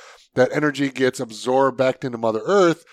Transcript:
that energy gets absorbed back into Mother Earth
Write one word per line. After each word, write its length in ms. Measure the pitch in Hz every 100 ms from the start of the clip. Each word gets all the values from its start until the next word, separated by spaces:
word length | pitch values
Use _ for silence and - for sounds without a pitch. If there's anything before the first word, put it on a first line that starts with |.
| - - _
that 180 | - 127
energy 380 | 147 151 135 139
gets 300 | 127 127 -
absorbed 580 | 120 107 110 131 135 123
back 260 | 131 131
into 140 | 135 117
Mother 240 | 113 110
Earth 400 | 135 202 175 156 -